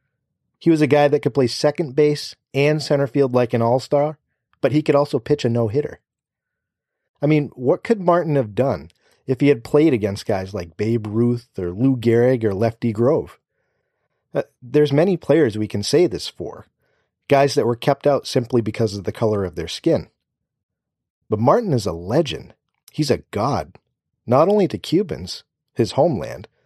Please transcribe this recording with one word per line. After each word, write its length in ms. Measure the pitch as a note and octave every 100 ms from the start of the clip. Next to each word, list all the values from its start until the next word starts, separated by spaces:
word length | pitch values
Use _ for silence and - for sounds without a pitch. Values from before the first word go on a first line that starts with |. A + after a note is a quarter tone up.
| _ _ _ _ _ _
He 120 | E3+
was 100 | D#3+
a 80 | C#3+
guy 220 | D3 D3
that 100 | C#3+
could 140 | C#3+
play 140 | C#3+ B2
second 500 | - D3+ C#3+ D3+ C#3
base 360 | D3+ D3 - - _
and 280 | C3+ C#3+ D3+
center 260 | - C#3+ C#3
field 260 | C#3+ C3+
like 200 | B2 A#2+
an 80 | A#2
all-star, 560 | A#2 B2+ - D3 D3 D#3 _ _ _ _
but 100 | C3
he 100 | D3
could 140 | D3+ C#3
also 240 | D3 C#3
pitch 240 | - D3
a 60 | B2
no-hitter. 500 | A#2 A2+ B2+ D3 - _ _ _ _ _ _ _ _ _ _ _ _
I 40 | D3
mean, 240 | D3+ C#3+ -
what 280 | B2+ C3+
could 160 | - G#3+
Martin 380 | F3 F3 E3 C#3+
have 180 | A2 G2+
done 340 | C3+ F#2 E2 _ _ _ -
if 140 | B2+
he 80 | C#3+
had 160 | B2+ -
played 280 | D3 D#3
against 320 | A#2+ G2+ G2+ -
guys 280 | G2 F#2+
like 240 | G2 E2+ -
Babe 280 | G#2+ A#2 G#2+
Ruth 440 | A2 A#2+ A#2+ - -
or 120 | F2
Lou 260 | F#2+ C3+ B2+
Gehrig 480 | A#2 A2+ B2 B2+ G#2+
or 80 |
Lefty 400 | F#2+ A2+ - A#2+
Grove? 440 | G#2+ A#2+ D3+ - - _ _ _ _ _ _ _ _ _
Uh, 100 | C#3+ - _
there's 320 | A#2+ D3 D3
many 240 | C#3 F#3 F3
players 400 | - D#3 C3 G#2
we 100 | G#2+
can 160 | G#2+
say 240 | G2+ D#3 E3+
this 220 | E2+ -
for, 380 | - - - - _ _ _ _ _ -
guys 260 | C#3 C#3
that 120 | C#3+ A#2
were 100 | A#2
kept 320 | - C#3 C#3+
out 180 | C3+ -
simply 360 | C3+ A#2 A#2+
because 340 | G#2+ G#2 A2+ G2+
of 80 |
the 80 | F#2
color 320 | - A2 G#2
of 120 | F#2 E2
their 120 | D#2+
skin. 400 | - E3 C3 - _ _ _ _ _ _ _ _ _ _ _ _
But 100 | G#2
Martin 340 | B2 G#3+ G#3+
is 120 | B2 G2
a 60 |
legend. 640 | E2 F2+ C#3 C#3+ D2+ - _ _ _ _
He's 180 | - C#3+
a 120 | F2+ -
god, 460 | G3 D3 G#2 D2 _ _ _ _ _ -
not 200 | B2+ D#3
only 200 | G#2+ F3+
to 100 | F#2+
Cubans, 680 | - E3 F#3 D2 F#2 - _ _ _
his 200 | - A2
homeland, 540 | - E3+ G#2 A#1+ A#1+ - _